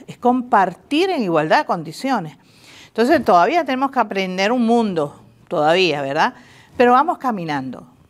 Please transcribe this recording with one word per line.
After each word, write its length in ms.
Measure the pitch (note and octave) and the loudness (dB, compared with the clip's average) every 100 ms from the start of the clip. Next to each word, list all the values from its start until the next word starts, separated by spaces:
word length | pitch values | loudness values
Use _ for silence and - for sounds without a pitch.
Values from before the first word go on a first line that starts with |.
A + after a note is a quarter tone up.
| - | -18
es 100 | - | -4
compartir 920 | A#3+ B3+ B3 A3 F#3+ F3 - D4 F#4+ | 0 0 0 2 0 -4 -6 -2 -2
en 100 | E4 | -2
igualdad 380 | G3 D#3+ D#3+ B3+ | 0 0 2 0
de 60 | D4 | 0
condiciones. 720 | F#3 D3 - C4+ A#3+ D#3 - _ _ - - - | -6 -8 -8 -4 -4 -6 -14 _ _ -20 -20 -8
Entonces 360 | - B3 D#4+ | -2 2 2
todavía 400 | A3+ F3+ F#3+ E4+ | 4 4 4 2
tenemos 280 | C#4+ C4 C4+ | -2 -2 -2
que 80 | C4 | -2
aprender 520 | G#3+ G3 F#3+ F#3 G3 | -2 -2 -4 -2 0
un 140 | B3+ A3+ | 0 2
mundo, 560 | A#3 G#3+ E3 D3 - - _ - | 2 0 -2 -4 -6 -20 _ -8
todavía, 520 | E3+ D3+ F3+ F3+ C#3+ | -2 2 2 2 -2
¿verdad? 320 | C#3 D3+ A3 - - - _ - | -4 -2 -2 -4 -20 -20 _ 0
Pero 160 | A#3+ | 4
vamos 260 | B3+ D#4+ - | 4 2 -2
caminando. 680 | C4 G#3 D#3+ C#3+ C3 A#2 - _ | -4 -6 -4 -6 -8 -12 -18 _